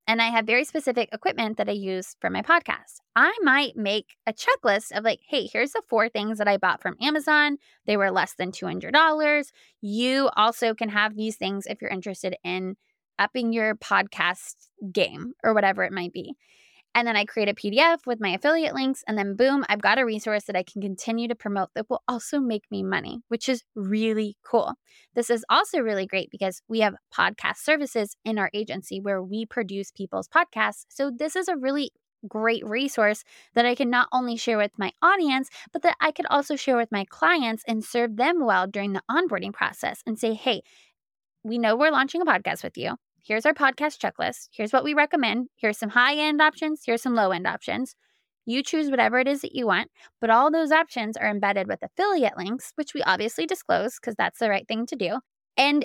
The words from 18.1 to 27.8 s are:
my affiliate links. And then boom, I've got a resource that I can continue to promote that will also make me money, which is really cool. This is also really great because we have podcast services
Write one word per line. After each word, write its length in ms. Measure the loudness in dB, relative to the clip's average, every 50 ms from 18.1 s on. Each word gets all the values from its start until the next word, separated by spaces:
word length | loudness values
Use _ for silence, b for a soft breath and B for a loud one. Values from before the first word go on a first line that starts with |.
| -6 -2
my 80 | -2 -2
affiliate 440 | -2 0 2 2 2 2 0 -2 -2
links. 300 | -2 -2 -2 -2 -4 -6
And 120 | -4 -4 -2
then 180 | -2 -4 0
boom, 300 | 2 4 4 4 2 0 0
I've 140 | -2 0
got 180 | 2 2 2 2
a 60 | 2
resource 400 | 0 -2 -4 -4 -2 -2 -2 -2
that 100 | -2 -4
I 80 | -4 -4
can 180 | -4 -8 -8
continue 460 | -6 -6 -8 -6 -6 -4 -4 -4 -4 -4
to 80 | -6
promote 380 | -6 -6 -4 -4 -4 -4 -4 _
that 140 | -8 -6 -4
will 120 | -6 -4 -4 -6
also 320 | -6 -6 -6 -4 -2 0
make 240 | 0 0 -2 -4 -4 _
me 120 | -6 -6 -2
money, 380 | -2 -2 -2 -2 -4 -10 -12 -8 _
which 220 | -6 -4 -2 -2
is 160 | -2 -2 -4 _ _
really 640 | -6 -2 -2 0 0 2 0 0 0 -2 -4 -6 _ _
cool. 300 | 0 0 0 2 0 -4 -8 b b b b b b b
This 160 | -4 0 0
is 140 | -2 -2 0 2
also 300 | 2 2 2 2 0 -2
really 280 | 0 0 -2 -2 -4 -2
great 240 | -2 -4 -4 -4
because 300 | -6 -4 -4 -4 -4 -6 -8 -4
we 100 | 0 2
have 160 | 2 2 0 -2 _ _ -2
podcast 440 | 0 0 0 0 -2 -4 -4 -4 -2
services 580 | 0 0 0 0